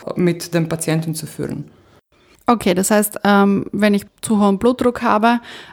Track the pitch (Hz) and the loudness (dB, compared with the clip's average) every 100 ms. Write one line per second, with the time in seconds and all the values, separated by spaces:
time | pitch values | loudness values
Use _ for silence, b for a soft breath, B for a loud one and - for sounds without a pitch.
0 | - - 175 165 - 170 160 165 - 160 | -10 -2 -2 -2 -4 -2 -2 -4 -2 -2
1 | 165 156 147 - 143 - 147 b b b | -4 -8 -10 -10 -10 -10 -12 b b b
2 | _ b b b - 233 208 - 190 214 | _ b b b -2 0 2 0 2 2
3 | 208 - 202 202 196 196 - 202 208 202 | 0 -2 2 4 4 2 -2 -2 0 0
4 | 202 - - 214 202 196 233 254 247 240 | -4 -12 -2 2 2 2 0 2 0 0
5 | 233 208 226 240 B B B | 0 2 2 0 B B B